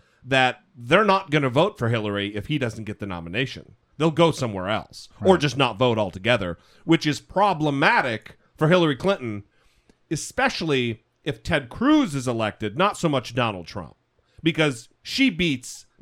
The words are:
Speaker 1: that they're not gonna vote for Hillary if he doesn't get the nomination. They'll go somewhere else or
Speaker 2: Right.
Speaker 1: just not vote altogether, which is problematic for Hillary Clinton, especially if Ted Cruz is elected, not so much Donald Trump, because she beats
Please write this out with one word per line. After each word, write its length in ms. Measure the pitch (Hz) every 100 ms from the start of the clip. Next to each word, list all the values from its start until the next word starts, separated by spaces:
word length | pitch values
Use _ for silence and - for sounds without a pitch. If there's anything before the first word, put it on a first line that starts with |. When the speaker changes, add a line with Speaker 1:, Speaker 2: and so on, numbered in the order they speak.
| - _
Speaker 1:
that 360 | 123 131 127 120 _ -
they're 280 | 120 175
not 260 | 214 190 156
gonna 180 | 151 135
vote 280 | 120 190 -
for 100 | 117
Hillary 480 | 117 107 101 101 104
if 100 | -
he 100 | 151
doesn't 260 | 123 107
get 140 | 104 101
the 80 | 101
nomination. 680 | 87 82 98 131 85 - _ _ -
They'll 120 | 160
go 200 | 151 170
somewhere 380 | - 123 98 90
else 400 | 107 - - - -
or 140 | 185
Speaker 2:
Right. 60 | 175
Speaker 1:
just 180 | 143 123
not 200 | 127 101
vote 200 | 127 110
altogether, 580 | 98 92 104 120 90 85 _ _
which 220 | - 165 151
is 140 | 135
problematic 1160 | - 185 202 165 151 139 165 233 139 110 - - _ -
for 120 | 156
Hillary 280 | 180 165 123
Clinton, 460 | 185 196 123 104 - _ _ _ _ _ _
especially 920 | 151 - - 262 - 165 135 120 110 _ _
if 200 | - -
Ted 260 | - 160 123
Cruz 460 | - 254 311 240
is 120 | 139 123
elected, 520 | 117 107 - 107 110
not 180 | 196 -
so 140 | 170
much 240 | 139 -
Donald 320 | 117 117 95 82
Trump, 280 | 101 73 - _ _ _ _
because 460 | 160 147 151 120 - _
she 260 | - - 262
beats 560 | 165 170 127 - - - _